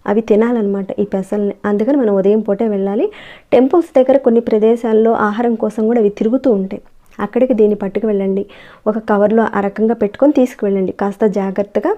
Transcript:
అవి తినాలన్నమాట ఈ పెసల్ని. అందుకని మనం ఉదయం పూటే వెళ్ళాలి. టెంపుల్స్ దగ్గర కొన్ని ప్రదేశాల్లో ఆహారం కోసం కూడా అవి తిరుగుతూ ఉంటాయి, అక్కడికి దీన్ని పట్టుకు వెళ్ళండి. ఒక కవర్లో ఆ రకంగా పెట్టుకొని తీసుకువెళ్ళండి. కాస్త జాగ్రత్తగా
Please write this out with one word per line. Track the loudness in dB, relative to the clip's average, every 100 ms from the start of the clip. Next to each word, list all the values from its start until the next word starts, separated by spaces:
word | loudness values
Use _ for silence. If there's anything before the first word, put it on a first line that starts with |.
| -4
అవి | -2 2
తినాలన్నమాట | 2 2 0 -2 -4 -6 -6
ఈ | -4
పెసల్ని. | -4 -4 -4 -4 -4 -2
అందుకని | 0 0 0
మనం | 2 2
ఉదయం | 2 2 0
పూటే | -2 -2
వెళ్ళాలి. | -2 -2 -2 -4 -6 -20 -20 _
టెంపుల్స్ | 2 4 2 2 2
దగ్గర | 4 2 4
కొన్ని | 0 2
ప్రదేశాల్లో | 2 2 0 0 2 2 2 -2
ఆహారం | -2 -2 -2
కోసం | -4 -2 0
కూడా | 2
అవి | 0 0
తిరుగుతూ | -2 0 0 0
ఉంటాయి, | -2 -10 -16 -20 _ -10 -4
అక్కడికి | 0 0 2
దీన్ని | 2 0
పట్టుకు | -4 -4 -2
వెళ్ళండి. | -2 -2 -4 -6 -14 -20 -10 -6
ఒక | -4 -2
కవర్లో | 2 2 2 0 -2
ఆ | -4
రకంగా | -2 -2 0
పెట్టుకొని | -4 0 2 2
తీసుకువెళ్ళండి. | 0 -2 -2 -2 -2 -4
కాస్త | -6 -2 -2 0
జాగ్రత్తగా | -4 -4 -4 -2 -2